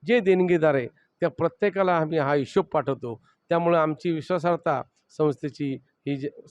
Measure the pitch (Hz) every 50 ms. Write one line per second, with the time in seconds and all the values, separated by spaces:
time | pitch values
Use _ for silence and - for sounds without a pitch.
0 | - 147 226 247 202 185 190 185 185 180 170 170 156 156 147 139 123 117 _ _
1 | _ _ _ _ - 165 - - 165 165 - _ - 208 185 190 196 185 180 170
2 | 160 151 165 160 143 135 147 147 139 - - 196 180 - - 156 135 139 139 120
3 | - 120 117 - _ _ _ _ _ _ 170 170 170 170 170 165 156 156 156 151
4 | - 170 165 156 139 - 185 180 143 175 170 165 _ 165 151 131 - _ _ _
5 | _ _ _ - 156 151 139 - - 147 123 - 147 139 135 - _ _ _ _
6 | _ 143 143 139 131 147 - - - -